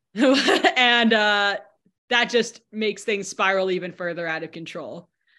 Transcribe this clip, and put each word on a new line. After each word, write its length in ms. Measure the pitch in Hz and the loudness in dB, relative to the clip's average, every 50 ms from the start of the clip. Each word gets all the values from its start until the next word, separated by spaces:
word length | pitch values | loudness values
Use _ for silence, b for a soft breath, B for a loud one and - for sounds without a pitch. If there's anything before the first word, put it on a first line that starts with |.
| _ | _
<laughs> 120 | _ _ | _ _
and, 1000 | 196 254 262 269 269 254 285 403 330 - 339 - 254 247 240 240 240 233 226 226 | 2 2 4 4 4 4 2 2 4 2 2 2 4 4 4 4 4 4 4 4
uh, 440 | 214 208 208 208 202 202 202 196 - - - _ _ _ _ _ _ _ _ | 4 4 2 2 2 2 0 -2 -4 -8 -14 _ _ _ _ _ _ _ _
that 180 | 247 240 240 - | 0 0 0 2
just 320 | 240 240 226 233 - - _ _ | 2 0 0 0 -6 -14 _ _
makes 320 | - 214 214 214 208 - - | -8 -4 -4 -4 -4 -4 -6
things 240 | 226 214 202 190 - | -4 -4 -4 -6 -8
spiral 420 | - - 202 190 196 190 190 185 | -4 -2 0 0 2 0 0 0
even 220 | 185 185 170 180 175 | -2 -4 -4 -8 -10
further 340 | - 180 175 165 170 170 | -10 -8 -8 -8 -6 -6
out 160 | 165 160 160 165 | -6 -6 -6 -8
of 100 | 156 - | -10 -12
control. 560 | 175 165 - - 175 143 123 147 175 180 _ _ _ b b b | -14 -14 -14 -14 -12 -12 -12 -14 -16 -18 _ _ _ b b b